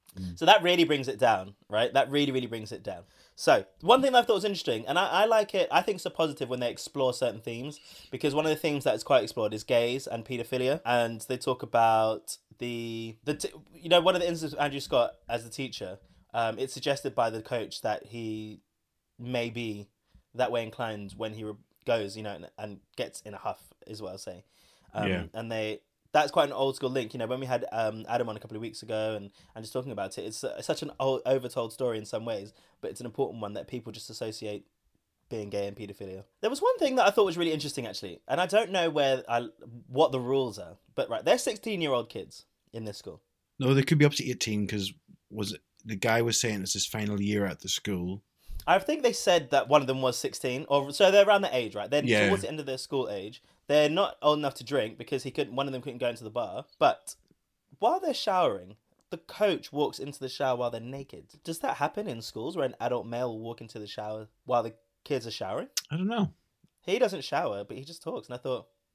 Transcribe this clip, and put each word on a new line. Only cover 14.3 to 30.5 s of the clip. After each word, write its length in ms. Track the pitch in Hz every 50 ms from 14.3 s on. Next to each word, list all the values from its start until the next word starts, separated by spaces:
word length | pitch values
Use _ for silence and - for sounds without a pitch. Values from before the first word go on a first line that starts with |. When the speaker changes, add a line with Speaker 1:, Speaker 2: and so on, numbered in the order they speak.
| 170 160 156 151 147
Speaker 2:
of 60 | -
Andrew 200 | 147 147 139 139
Scott 300 | - - - 127 117 110 - _ _ -
as 140 | 117 120 113
the 60 | 117
teacher, 500 | - - 135 123 101 - 107 92 92 - _ _ _ _ _ _ -
um, 240 | 117 117 113 - 98
it's 140 | 131 135 -
suggested 400 | - - 147 139 139 - 135 110
by 140 | - 117 117
the 120 | 110 113
coach 400 | 107 - 127 120 107 - - - -
that 240 | 110 107 - - -
he 540 | 113 117 113 110 107 110 107 107 107 - _ _ _ _ _ _ _ _ _ _ _ -
may 300 | 120 120 127 123 120 117
be 380 | 110 120 120 113 104 104 104 _ _ _ _ _ _ - _ _ -
that 160 | 113 127 117
way 120 | 117 117 117
inclined 500 | 110 - - 120 113 110 104 101 98 92
when 180 | - 113 110 107
he 100 | 110 110
re-, 100 | 107 104 104 _ _ _ _ -
goes, 320 | - 120 113 104 98 95 110
you 60 | 107
know, 100 | 107 101
and, 160 | 80 85 - _ -
and 220 | 104 107 101 98 _ _ - -
gets 240 | 123 - - -
in 120 | - 107 104
a 20 | -
huff, 240 | - 113 95 - - - _ _ -
is 160 | - 110 107
what 100 | 107 92
I'll 60 | 92 98
say. 260 | - - 90 90 - _ _ _ _ _ _ _ _ _ -
Um, 140 | 107 104 92
Speaker 1:
Yeah. 160 | 92 87 87 85 -
Speaker 2:
and 140 | 110 113 113
they, 300 | 113 110 107 107 107 - _ _ _ _ _ _
that's 200 | - 151 151 151
quite 160 | - 175 151 139
an 60 | 139
old 220 | 104 135 135 135
school 140 | - 139 127
link. 240 | 127 131 120 110 -
You 60 | 127
know, 80 | 113 110
when 120 | 127 131
we 60 | 135
had, 180 | 127 127 120 120 -
um, 320 | - 113 113 110 107 110 110 -
Adam 180 | 120 120 120 113
on 80 | 107
a 40 | 107
couple 160 | - 107 110 107
of 40 |
weeks 200 | 113 113 113 -
ago 320 | - 107 113 110 110 110 110
and, 140 | 104 101 101 _ _ - _ -
and 80 | 113 113
just 80 | 110
talking 200 | - 131 123 139 117
about 240 | 101 98 95 - -
it, 60 | 87
it's, 180 | 110 107 - -
uh, 180 | -